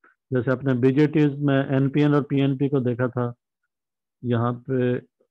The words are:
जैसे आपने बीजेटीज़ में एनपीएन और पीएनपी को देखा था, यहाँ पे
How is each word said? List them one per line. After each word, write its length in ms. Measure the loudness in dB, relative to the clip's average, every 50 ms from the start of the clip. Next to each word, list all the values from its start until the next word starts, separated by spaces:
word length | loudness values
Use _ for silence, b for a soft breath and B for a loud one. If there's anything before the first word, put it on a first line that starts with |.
| b b b b _ -4 -4
जैसे 180 | -2 0 0
आपने 220 | -2 -2 0 -2 0
बीजेटीज़ 600 | 2 2 2 4 4 2 2 2 2 2 0 0
में 340 | 0 0 0 0 0 0 0
एनपीएन 460 | 0 0 0 0 2 2 2 2 2
और 80 | 2 0
पीएनपी 460 | 0 0 0 0 0 0 -2 -2 -2
को 100 | -2 -2
देखा 280 | -2 -2 -2 -2 -4 -4
था, 260 | -2 -4 -6 -6 -6 _ _ _ _ _ _ _ _ _ _ _ _ _ _ _ _ _ -4
यहाँ 400 | -2 -2 0 0 -2 -2 -4 -6 -4
पे 280 | -2 0 0 0 -2 -2 -6 _ _ _ _ _